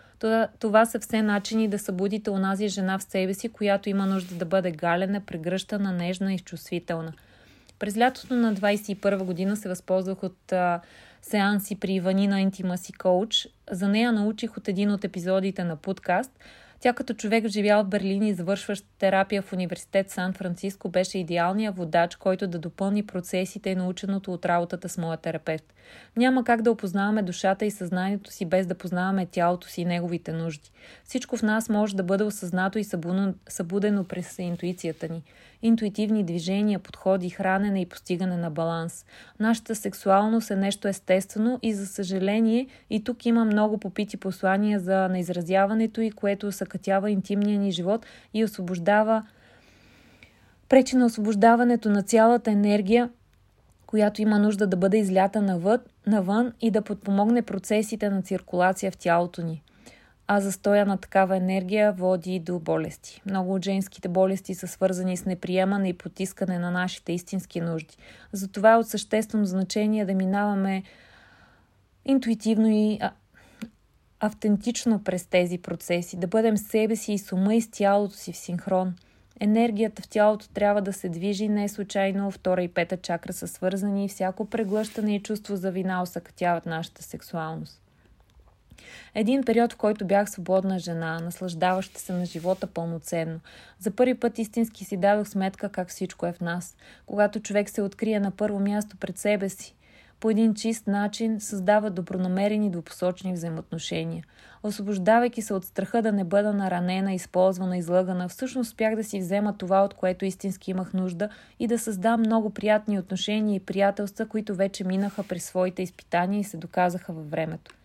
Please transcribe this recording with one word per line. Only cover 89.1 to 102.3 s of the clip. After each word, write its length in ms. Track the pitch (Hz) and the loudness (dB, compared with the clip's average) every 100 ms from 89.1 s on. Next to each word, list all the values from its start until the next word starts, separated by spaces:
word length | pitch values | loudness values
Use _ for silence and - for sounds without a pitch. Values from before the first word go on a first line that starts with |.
Един 300 | - 214 269 | -2 2 2
период, 280 | 254 226 233 | 2 2 2
в 40 | - | 0
който 300 | 214 214 180 | 0 0 2
бях 240 | 196 208 | 2 2
свободна 480 | - 175 190 190 185 | -4 0 0 2 -2
жена, 420 | 170 165 165 165 | -4 -6 -4 -6
наслаждаваща 800 | 170 175 185 160 180 185 190 - | -8 -8 -8 0 0 0 -2 -10
се 120 | - | -6
на 140 | 180 180 | -4 -4
живота 400 | 165 175 185 190 | -4 -2 -2 -4
пълноценно. 760 | - 170 165 - 170 165 165 - - - _ | -6 -6 -8 -6 -4 -4 -8 -14 -20 -20 _
За 120 | 185 | -4
първи 240 | 190 247 | 2 2
път 240 | 254 233 233 | 4 -2 -2
истински 460 | 214 233 226 - | -4 -2 -2 -4
си 120 | 190 196 | -8 0
дадох 320 | 196 208 202 | 4 4 0
сметка 400 | 196 190 - 202 | -2 -2 -4 -6
как 200 | 196 180 | -6 -8
всичко 380 | - 185 - 175 | -6 -8 -6 -6
е 60 | |
в 80 | 175 | -4
нас. 360 | 170 175 - - - - - | -4 -4 -8 -16 -20 -20 -6
Когато 340 | 202 208 208 | 2 2 0
човек 300 | 208 208 202 | -2 -2 -2
се 120 | - | -2
открие 380 | 202 - 220 208 | -4 -2 -2 0
на 100 | 196 | 0
първо 300 | 190 214 202 | -2 -2 0
място 360 | 196 208 208 - | 0 -2 -4 -8
пред 220 | 190 180 | -10 -4
себе 300 | 208 208 196 | -2 0 -2
си, 260 | - - _ _ - _ _ | -8 -16 _ _ -20 _ _
по 100 | 220 | 0
един 240 | 220 226 | 2 2
чист 320 | 214 226 226 - | 2 -2 -4 -2
начин 540 | 202 208 208 226 214 | 0 -2 -2 -2 -4
създава 500 | - 202 185 208 214 | -4 -2 4 4 2
добронамерени 800 | 180 175 185 185 | -4 -6 -2 -2